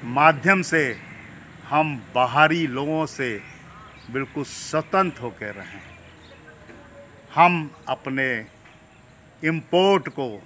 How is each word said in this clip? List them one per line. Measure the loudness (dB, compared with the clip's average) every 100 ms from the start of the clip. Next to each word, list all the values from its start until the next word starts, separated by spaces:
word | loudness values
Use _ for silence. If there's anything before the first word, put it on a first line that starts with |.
| -4
माध्यम | 6 6 6 2 2
से | 2 0 0 -4 -14 -20 -20 -20 -20 -20 -2
हम | 0 0 -4 -4 0
बाहरी | 2 4 4 4 -2
लोगों | -4 -4 -4 -4
से | -4 -6 -6 -12 -20 -20 -20 -20 -20 -10
बिल्कुल | -8 -8 -10 -10
स्वतंत्र | -10 -6 -6 -2 0 0 -4
होकर | -12 -10 -12 -12
रहें। | -16 -18 -20 -20 -20 -20 -20 -20 -20 -20 -20 -20 -20 -20 -20 -20 -6
हम | 4 6 4 -6 -12 -8
अपने | -8 -6 -4 -2 -4 -8 -20 -20 -20 -20 -20 -20 -20 -20 -6
import | -4 -4 0 2 4 2 0
को | -8 -8 -8